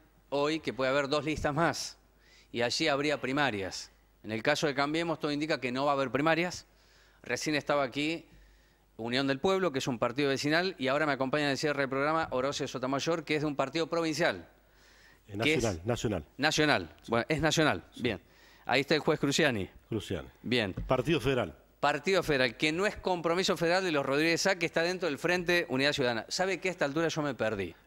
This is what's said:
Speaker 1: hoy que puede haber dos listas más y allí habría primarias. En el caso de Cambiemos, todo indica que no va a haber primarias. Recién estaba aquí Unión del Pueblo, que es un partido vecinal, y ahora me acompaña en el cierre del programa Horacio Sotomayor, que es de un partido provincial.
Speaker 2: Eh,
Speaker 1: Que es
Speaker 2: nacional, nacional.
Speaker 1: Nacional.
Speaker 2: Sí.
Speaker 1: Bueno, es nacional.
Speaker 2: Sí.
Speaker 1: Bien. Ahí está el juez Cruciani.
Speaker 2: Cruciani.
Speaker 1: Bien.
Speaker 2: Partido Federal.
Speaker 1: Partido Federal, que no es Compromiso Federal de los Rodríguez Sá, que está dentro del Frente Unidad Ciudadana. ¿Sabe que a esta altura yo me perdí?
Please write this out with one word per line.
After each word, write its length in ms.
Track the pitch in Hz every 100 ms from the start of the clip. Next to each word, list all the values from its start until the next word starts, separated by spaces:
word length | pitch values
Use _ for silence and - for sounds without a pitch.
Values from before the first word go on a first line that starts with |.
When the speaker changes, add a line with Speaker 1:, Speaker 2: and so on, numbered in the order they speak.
| - _ _
Speaker 1:
hoy 300 | 139 147 160
que 120 | 151
puede 180 | 113 131
haber 180 | 139 139
dos 180 | 147 143
listas 280 | 151 151
más 440 | 143 165 - - - _ _ _ - -
y 100 | 113
allí 260 | 117 - 160
habría 320 | 139 147 143
primarias. 720 | 127 139 139 107 92 - - _ _ _
En 100 | -
el 100 | 110
caso 240 | 113 147 160
de 80 |
Cambiemos, 440 | 131 143 156 170 151
todo 140 | 156
indica 280 | 147 151 151
que 120 | 127
no 140 | 127 143
va 60 |
a 20 |
haber 160 | 139 135
primarias. 560 | 131 156 160 175 - - _ _ - - _
Recién 320 | - 123 -
estaba 300 | 151 - 147
aquí 420 | 135 123 147 165 - - - _ _ _ _ -
Unión 280 | 113 127 139
del 120 | 135
Pueblo, 340 | 190 190 185
que 60 | 135
es 100 | 143
un 100 | 117
partido 300 | 120 117 143
vecinal, 460 | 135 147 156 185 -
y 100 | 131
ahora 180 | 143 151
me 60 |
acompaña 320 | 131 131 147
en 80 | 147
el 40 | 131
cierre 260 | 151 143
del 60 | 139
programa 400 | 135 143 160 143
Horacio 360 | 127 131 143 135
Sotomayor, 560 | 135 127 139 160 165
que 120 | 151 151
es 60 |
de 40 | 151
un 100 | 139
partido 300 | 135 160 160
provincial. 600 | 165 165 143 160 98 85 - _ _ - - - - -
Speaker 2:
Eh, 120 | 101
Speaker 1:
Que 120 | 117
es 80 | 156
Speaker 2:
nacional, 180 | 113 87 92
nacional. 380 | 123 123 95 - -
Speaker 1:
Nacional. 600 | 143 151 151 123 82 -
Speaker 2:
Sí. 100 | -
Speaker 1:
Bueno, 160 | 117 113
es 100 | 156
nacional. 440 | 156 147 151 98 -
Speaker 2:
Sí. 80 | -
Speaker 1:
Bien. 180 | 123 95 - _ - - -
Ahí 160 | 127
está 120 | 135
el 60 | 156
juez 180 | 151 151
Cruciani. 520 | 143 139 156 113 92 - -
Speaker 2:
Cruciani. 400 | 113 - 90 62 -
Speaker 1:
Bien. 320 | - 123 104
Speaker 2:
Partido 440 | 87 - 131 127 165
Federal. 380 | 127 131 95 - - _
Speaker 1:
Partido 440 | 143 147 185 190
Federal, 360 | 156 143 127 110
que 140 | 156
no 120 | 160
es 120 | 202 -
Compromiso 600 | - 180 165 175 190 175
Federal 260 | 165 180
de 100 | 190
los 120 | 151
Rodríguez 380 | 131 139 160 165
Sá, 160 | 196 190
que 80 | 170
está 160 | -
dentro 260 | 170 185 175
del 80 | 135
Frente 480 | 165 180 170 175 170
Unidad 240 | 127 139
Ciudadana. 320 | 143 123 117 -
¿Sabe 320 | - 185 185
que 80 | 190
a 40 |
esta 120 | 175
altura 240 | 147 139 165
yo 140 | 151
me 120 | 147
perdí? 400 | 120 110 107 92 -